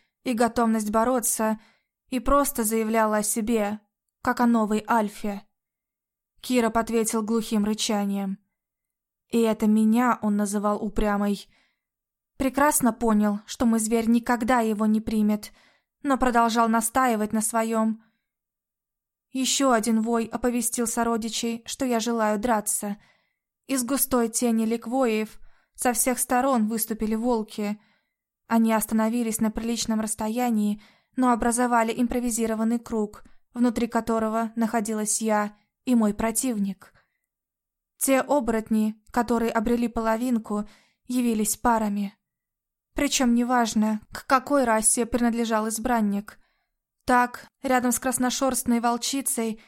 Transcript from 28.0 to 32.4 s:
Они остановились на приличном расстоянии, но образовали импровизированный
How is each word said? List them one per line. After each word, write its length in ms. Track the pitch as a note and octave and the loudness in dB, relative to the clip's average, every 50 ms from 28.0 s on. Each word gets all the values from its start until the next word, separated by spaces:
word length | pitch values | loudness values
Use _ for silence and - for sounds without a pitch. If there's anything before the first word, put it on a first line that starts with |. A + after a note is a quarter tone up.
| _ _ _ _ _ _ _ _ _ _ | _ _ _ _ _ _ _ _ _ _
Они 240 | A3 A3+ A3+ A3 A3 | 2 2 4 4 2
остановились 680 | A3 G#3+ - - A3 A3 A3 A3+ A#3+ A#3+ A3+ G#3+ - | 0 0 0 0 0 0 0 0 -2 -2 -2 -2 0
на 120 | A3+ G#3+ A3 | -2 -2 -2
приличном 480 | - A3+ A3+ A#3 A3+ - - A3 G#3+ | -4 -6 -4 -4 -4 -2 -2 -2 -2
расстоянии, 840 | A3 G#3+ - - A3 G#3+ A3 A#3+ B3 B3 A3+ G#3+ G#3 G#3 G#3 G#3 - - _ _ _ _ _ | -2 -4 -6 -6 -6 -4 -2 -2 0 0 0 0 0 0 -2 -4 -8 -20 _ _ _ _ _
но 160 | - B3+ B3 | 0 2 2
образовали 640 | A#3+ A3 B3 A#3+ A3+ A#3+ B3 B3 A#3+ A#3 A3+ A3+ A3 | 2 2 2 0 2 2 0 2 2 2 2 0 0
импровизированный 840 | - B3 A#3+ - B3 A#3+ B3 A3 A3 | -2 -2 0 0 -2 -2 -2 -2 -2